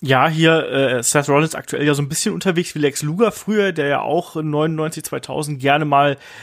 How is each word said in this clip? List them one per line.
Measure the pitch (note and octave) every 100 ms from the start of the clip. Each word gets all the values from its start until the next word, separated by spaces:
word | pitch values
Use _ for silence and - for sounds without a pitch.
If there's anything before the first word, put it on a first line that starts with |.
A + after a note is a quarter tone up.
Ja, | C3+ C3 D#3
hier, | D#3 D#3+ D#3+ A#2
äh, | C3+ C3+ B2
Seth | A#2 D3+ C#3+
Rollins | C#3+ D#3+
aktuell | C3+ - B2+ D3
ja |
so | D3
ein | C#3+
bisschen | D#3+ A3
unterwegs | E3+ F#3+ E3+ F3
wie | D#3
Lex | C#3+ -
Luger | D3+ F3 A3
früher, | - - G#3+ G3
der | D#3+ C#3+
ja | C#3+
auch | G#2 E3 - D#3+
in | D#3
neunundneunzig, | D3 D#3+ D#3+ D#3 D#3+
zweitausend | - B2 - C3+ D3+ C#3
gerne | C#3 D3
mal | D3+ C#3 C#3+ C#3 - -